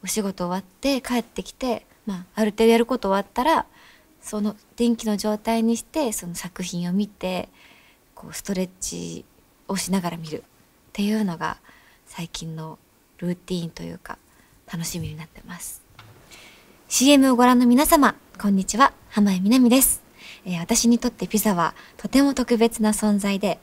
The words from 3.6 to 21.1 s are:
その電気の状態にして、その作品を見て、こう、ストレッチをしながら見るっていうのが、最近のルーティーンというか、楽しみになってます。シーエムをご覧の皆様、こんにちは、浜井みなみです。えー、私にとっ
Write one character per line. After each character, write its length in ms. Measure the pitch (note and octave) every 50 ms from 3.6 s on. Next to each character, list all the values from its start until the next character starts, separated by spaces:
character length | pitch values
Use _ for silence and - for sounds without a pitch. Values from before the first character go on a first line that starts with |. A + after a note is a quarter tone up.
| - _ _ _ - - _ _ _ _ _ _
そ 220 | _ - - G#3+
の 140 | G#3 G#3 G3+ - _ _ _
電 180 | - A#3+ A#3 A#3
気 120 | A3+ -
の 100 | A3 G#3
状 220 | G3 - G#3+ G#3+ G#3
態 240 | _ - A3+ A3+
に 160 | A3+ A3+ A#3 A3+
し 60 | -
て、 280 | _ - D#4+ D4+ A#3
そ 140 | G#3+ - -
の 80 | F3 E3+
作 280 | - - F3 _ -
品 260 | F#3 F3 - F3 F3 F3
を 20 |
見 160 | F3+ G3+ G#3 G3+
て、 400 | _ _ - F#3 F#3 F3+ - - _ _ - - - _ _ _ _ _ _ _ _
こ 140 | - - D3+
う、 40 | D#3+
ス 80 | -
ト 100 | - -
レ 120 | G3+ F#3 F#3
ッ 60 | F3+ F#3 _
チ 440 | - - E3+ F3 F3 E3+ E3 - - _ _ _ _ _ _ _ _ -
を 80 | G3 F#3
し 120 | - -
な 120 | F#3+ G3
が 80 | F3 F3
ら 60 | E3+ E3
見 100 | D#3+ D#3
る 100 | D3+ -
っ 40 | - _ _ _ _ _ _ _ _ _
て 100 | _ -
い 80 | G3+ G3+ G#3+
う 100 | A3 G#3+
の 140 | F#3+ E3+ D#3+
が、 180 | E3 - - - _ - _ _ _ _ _ _ _
最 240 | _ - - E3+ E3
近 280 | - - D#3+ E3 D#3+
の 220 | D#3+ D#3+ D#3+ D#3 _ _ _ _ _ _ _ _ _
ル 140 | - F3+
ー 40 | F3
テ 180 | F3 _ - F#3
ィ 80 | F3
ー 40 | E3+ E3
ン 20 |
と 120 | _ -
い 80 | E3+ E3+
う 60 | E3+ F3+
か、 200 | _ - - _ _ _ _ _ _ _ _ _ _ -
楽 140 | - E3+ E3
し 140 | - - F3
み 100 | D#3 D3+
に 80 | D3+
な 80 | D3+ D#3
っ 40 | -
て 120 | _ - -
ま 120 | - F3+ F3
す。 240 | - - - - _ _ _ - - - - - _ _ - - - - - _ _ _ _ _ _ _
シ 200 | - - B3 C#4
ー 40 |
エ 60 | D4 C#4
ム 120 | C4 C4+
を 60 | B3+
ご 100 | A#3 B3
覧 120 | B3 B3+ B3
の 80 | B3+
皆 200 | A#3+ B3 B3+ D4+
様、 300 | - E4+ D#4 C#4 G#3+ - - _ _ _ -
こ 100 | - G3+
ん 80 | G3+
に 100 | F#3+ F#3+
ち 100 | - -
は、 160 | G#3 C4+ - - - - -
浜 240 | - G#3+ G#3 G3+
井 80 | F#3+ F3+
み 80 | F#3 G3+
な 100 | A#3+ C4
み 120 | B3+ A#3
で 100 | A#3 C4+
す。 220 | B3+ - - - _ _ _ - - - - - _
え 120 | F#3+ F3+
ー、 20 | E3+
私 300 | E3+ - A#3 A3+ - A#3
に 100 | A#3+ A#3
と 100 | -
っ 20 | B3